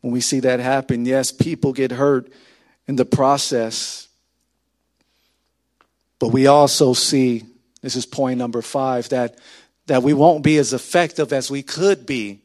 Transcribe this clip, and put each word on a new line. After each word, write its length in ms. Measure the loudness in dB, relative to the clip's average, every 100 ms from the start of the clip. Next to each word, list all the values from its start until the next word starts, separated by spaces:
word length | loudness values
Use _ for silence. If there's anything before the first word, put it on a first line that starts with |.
When 120 | -4
we 80 | -4
see 200 | -2 0
that 180 | 0 0
happen, 460 | 0 -2 -2 -4
yes, 260 | 0 0 -2
people 420 | -2 -4 -2 -4
get 200 | -2 -4
hurt 400 | 0 0 0 -2 -20 _ _ _ _ -8
in 80 | -2
the 80 |
process. 1040 | 0 2 2 2 0 -4 -4 -6 -10 -14 -20 _ _ _ _ _ _ _ _ _ _ _ _ _ _ _ _ _ _ _ _ _
But 100 | -2
we 180 | 4 6
also 480 | 6 6 4 2
see, 500 | 2 0 2 2 0 -8 _ _ _
this 120 | -10
is 120 | -8 -8
point 320 | -4 -2 -2
number 240 | -4 -6
five, 480 | -6 -4 -2 -4 -4
that, 280 | -4 -4 -8 -20 -20 _ _ -2
that 160 | 0
we 120 | 2
won't 280 | 6 6 6
be 140 | 2 2
as 140 | 0
effective 600 | -4 -2 0 0 -2 -4
as 180 | -2 -4
we 120 | -8
could 440 | -8 -2 0 0 -2
be 340 | -6 -6 -10